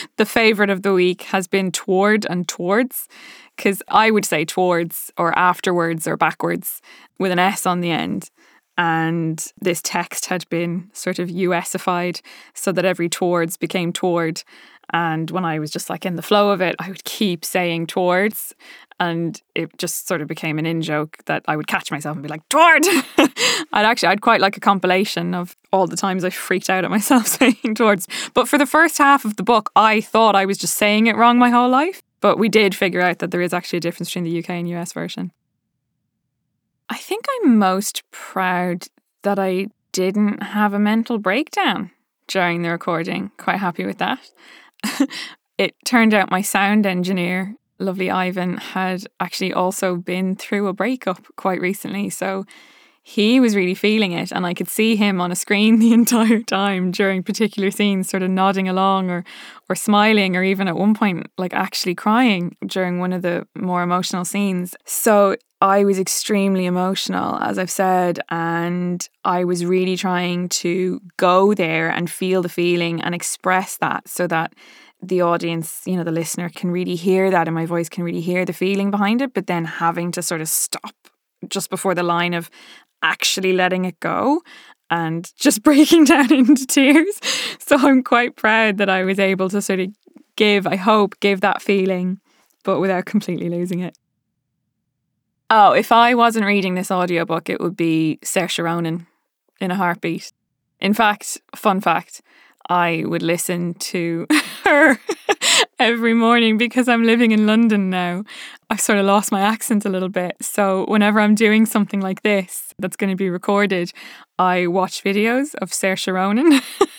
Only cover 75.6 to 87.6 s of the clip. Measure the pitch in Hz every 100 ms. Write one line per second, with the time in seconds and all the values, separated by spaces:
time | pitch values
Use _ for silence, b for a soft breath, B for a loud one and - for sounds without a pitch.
75.6 | 156 - - 180 165 160 160 - 175 -
76.6 | 180 175 180 175 180 185 190 185 165 165
77.6 | 165 170 165 - 175 175 170 180 180 170
78.6 | 185 196 196 202 202 233 269 196 185 175
79.6 | 165 - 170 175 175 170 175 165 160 -
80.6 | - - 208 - _ _ _ - - 196
81.6 | - 185 196 175 175 170 175 170 165 B
82.6 | B B B - 160 156 - - 190 185
83.6 | 180 185 185 - 165 180 226 320 - B
84.6 | B B - 170 160 165 175 - 294 -
85.6 | 302 285 294 330 277 330 262 277 233 294
86.6 | 262 285 269 302 370 - B B B B